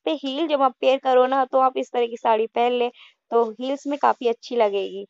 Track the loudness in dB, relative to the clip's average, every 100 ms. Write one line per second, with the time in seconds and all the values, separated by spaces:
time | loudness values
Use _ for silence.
0 | -4 -4 -4 -4 -2 0 0 0 0 0
1 | 2 4 4 2 0 2 2 0 -4 -4
2 | -4 -2 0 0 0 0 0 0 -2 -6
3 | -20 _ _ 0 0 -4 -6 -6 -6 0
4 | 0 2 -2 -4 -4 -2 0 0 -6 -8